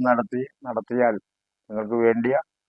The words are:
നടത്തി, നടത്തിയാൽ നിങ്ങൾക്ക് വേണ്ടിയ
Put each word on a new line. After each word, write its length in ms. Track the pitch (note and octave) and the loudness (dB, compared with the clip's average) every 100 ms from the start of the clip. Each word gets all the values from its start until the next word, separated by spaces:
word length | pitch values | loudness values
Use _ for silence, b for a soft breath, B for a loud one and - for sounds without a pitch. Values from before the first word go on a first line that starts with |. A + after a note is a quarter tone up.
| B2 | 4
നടത്തി, 340 | A#2+ G#2+ B2 C3 _ C3 | 2 0 -6 -8 _ -8
നടത്തിയാൽ 480 | A2+ G#2 A#2+ A#2+ G#2 - _ _ _ - | -8 -4 0 2 0 -8 _ _ _ -10
നിങ്ങൾക്ക് 300 | G#2+ G#2+ A#2 A#2 | -8 -4 2 2
വേണ്ടിയ 300 | A#2 A#2+ C#3+ - _ | 2 0 -2 -4 _